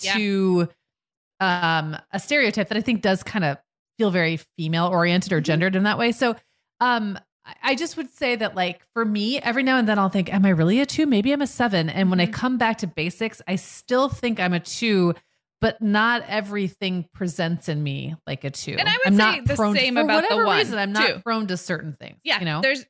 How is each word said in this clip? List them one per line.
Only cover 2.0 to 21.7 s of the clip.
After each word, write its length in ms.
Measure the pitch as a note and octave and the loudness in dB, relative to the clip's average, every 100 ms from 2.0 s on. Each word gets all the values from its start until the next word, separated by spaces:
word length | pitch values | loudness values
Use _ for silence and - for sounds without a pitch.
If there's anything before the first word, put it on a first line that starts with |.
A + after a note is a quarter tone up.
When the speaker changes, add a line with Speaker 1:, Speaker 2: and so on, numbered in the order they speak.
| - | -10
Speaker 2:
a 80 | F#3+ | -10
stereotype 500 | - D4 A#3 A3 G3+ | -2 0 2 0 -2
that 80 | G#3+ | -2
I 40 | |
think 200 | A3 A3 | -2 0
does 200 | G#3 F#3+ | 2 0
kind 200 | - G#3+ D#3 | -2 -2 -2
of 120 | C#3 _ _ _ - | -2 _ _ _ -2
feel 140 | G#3+ | 0
very 260 | F3+ E3 E3 - - | 2 0 -2 -6 -8
female 300 | D#3 E3 E3+ | -2 0 2
oriented 460 | F3+ E3+ F3+ - | 2 2 2 2
or 40 | E3 | 0
Speaker 1:
Mm-hmm. 60 | |
Speaker 2:
gendered 320 | D3+ D#3 F#3 F#3+ | 2 2 2 2
in 80 | |
that 140 | G#3 G#3 | 2 2
way. 140 | A#3 | 0
So, 240 | A3+ B3 A3 _ _ _ - | 0 0 -2 _ _ _ -2
um, 400 | B3 A#3+ G#3 F#3 - _ - | 0 0 -2 -8 -14 _ -20
I, 100 | - | -8
I 120 | C4 C4+ | -4 -2
just 220 | E4 - | -4 -6
would 140 | C4 | -10
say 220 | - C4+ A#3+ | -4 -2 -2
that, 180 | A3 F#3+ | -2 -2
like, 260 | F3+ F3+ _ | -2 -4 _
for 100 | A#3 | -4
me, 360 | A3 G#3 G#3+ C4+ | -2 0 0 -2
every 240 | A#3 A#3+ | -2 0
now 140 | C4 C4 | 2 2
and 100 | A3 | 4
then 120 | G#3 | 2
I'll 100 | F#3+ | 2
think, 240 | G3 E3+ | 0 0
"Am 120 | F#3+ G3 | 2 4
I 40 | |
really 300 | E3+ D#3+ A#3 | 4 4 4
a 60 | C#4 | 2
two? 200 | - D#4 | 2 2
Maybe 260 | G#3+ A#3 | 2 2
I'm 100 | C#4+ | 0
a 60 | C#4 | 0
seven." 420 | - A#3+ F#3+ D#3+ | 0 0 0 0
And 200 | F#3 F#3+ | 2 2
when 100 | F3+ | 4
I 60 | F3 | 2
Speaker 1:
Mm-hmm. 80 | |
Speaker 2:
come 240 | - B3+ B3+ | 0 -2 0
back 200 | A3+ A3 | 0 0
to 80 | F#3 | -4
basics, 540 | D3+ E3 - A3 - - | -4 -6 -4 -6 -6 -6
I 80 | F#3 | -6
still 540 | - - - B3+ C4+ | -4 -10 -2 0 0
think 300 | - A#3+ A3 | 0 -4 0
I'm 140 | F3+ | 0
a 60 | F3 | 0
two, 560 | - - A#3 G3 F3 D#3+ - _ _ _ | -4 -4 0 4 2 0 -8 _ _ _
but 200 | A3+ A3 | -2 0
not 420 | G#3+ G#3 A3+ A#3+ - | 0 2 2 0 -2
everything 800 | G#3 G3+ G#3 F#3+ - F#3+ F3+ D#3+ | -6 -4 -4 -4 -4 -4 -4 -6
presents 540 | - F3+ D#3 E3 E3+ - | -6 -6 -2 -2 -2 -4
in 120 | D3 | -4
me 340 | D3 C#3 C3+ D#3+ - | -4 -4 -8 -10 -10
like 160 | C#3 | -8
a 80 | C#3 | -8
two. 240 | - - - | -10 -6 -2
Speaker 1:
And 100 | - | 0
I 40 | |
would 160 | A#4+ B4+ | 2 2
Speaker 2:
I'm 60 | |
Speaker 1:
say 40 | D4+ | 4
Speaker 2:
not 280 | G#4+ A3+ A#3 | 4 2 -2
Speaker 1:
the 80 | C#4 | 0
Speaker 2:
prone 180 | G#3 G#3 | 0 2
to, 40 | |
Speaker 1:
same 160 | B3+ A#3+ | 0 2
Speaker 2:
for 60 | |
Speaker 1:
about 200 | G#3+ G#3+ | 2 2
the 140 | F#4+ A4+ | 2 2
Speaker 2:
whatever 100 | G#4+ | 2
Speaker 1:
one, 120 | E3+ | 2
Speaker 2:
reason, 180 | - G#3+ | 0 -2
I'm 140 | G3 | -2
not 160 | G#3+ A3+ | 0 0
Speaker 1:
too. 120 | - | 0
Speaker 2:
prone 240 | A#3 A3+ G#3 | -4 -4 -2
to 100 | F3+ | -4
certain 360 | - | -4